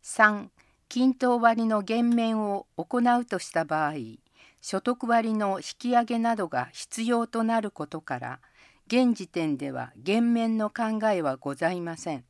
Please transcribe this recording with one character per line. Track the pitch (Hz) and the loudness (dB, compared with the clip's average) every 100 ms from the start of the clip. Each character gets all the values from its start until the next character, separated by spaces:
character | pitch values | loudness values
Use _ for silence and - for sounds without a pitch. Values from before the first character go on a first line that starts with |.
三、 | - - 214 208 202 _ _ _ _ | -14 4 4 4 -10 _ _ _ _
均 | - 254 | 2 2
等 | 254 247 240 | 4 2 4
割 | 233 226 226 | 4 4 2
の | 220 | 0
減 | 196 226 240 | 0 0 2
免 | 233 226 220 | 2 2 0
を | 208 196 - - | -2 -4 -6 -10
行 | 165 247 240 240 | -4 0 4 2
う | 240 | 2
と | 185 | -6
し | - | -4
た | 170 165 | -4 0
場 | 156 151 | 0 0
合、 | 151 113 113 _ _ - _ | -2 -10 -14 _ _ -20 _
所 | - 190 | -6 -4
得 | - 247 233 | -2 -4 2
割 | 233 226 | 2 2
の | 220 202 190 | 0 0 -2
引 | - - | -6 -8
き | 240 | 0
上 | 240 | 2
げ | 233 233 | 2 0
な | 226 | 0
ど | 226 175 | 0 -2
が | 127 127 | -2 -4
必 | - - - | -10 -12 -6
要 | 226 233 226 | 0 0 0
と | 226 | -2
な | 226 226 | 0 0
る | 208 | -2
こ | - 147 | -8 -10
と | 160 | -10
か | - 127 | -6 -6
ら、 | 123 127 _ _ - _ _ | -6 -12 _ _ -20 _ _
現 | 233 254 | 2 4
時 | 233 180 | 2 -4
点 | - 160 139 | -2 -2 -2
で | 143 | -4
は | 131 120 - | -8 -10 -8
減 | 131 214 233 | 0 2 2
免 | 233 226 220 | 2 0 0
の | 214 | -2
考 | - 226 220 220 | -2 -4 0 0
え | 196 | 2
は | 151 131 | 0 -2
ご | 139 | -6
ざ | 135 170 | -2 -2
い | 180 | -2
ま | 170 165 | -6 -8
せ | - | -8
ん。 | 143 123 | -8 -10